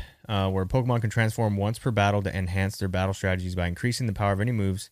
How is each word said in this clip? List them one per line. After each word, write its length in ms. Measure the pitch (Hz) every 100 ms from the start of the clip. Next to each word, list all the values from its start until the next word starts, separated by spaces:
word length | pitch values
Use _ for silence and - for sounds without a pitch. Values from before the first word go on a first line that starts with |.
| - - -
uh, 200 | 101 95
where 120 | 95
a 60 | 92
Pokemon 320 | 131 123 117
can 100 | 110
transform 460 | 117 110 113 110 101
once 240 | 104 113
per 100 | 135
battle 320 | 104 101 104
to 140 | 98 95
enhance 400 | 90 95 98 -
their 100 | 98
battle 280 | 92 95
strategies 420 | 95 95 92 92 90
by 100 | 87
increasing 400 | 87 120 117 117
the 60 |
power 200 | 101 101
of 80 | 95
any 120 | 113
moves 380 | 117 98 95 -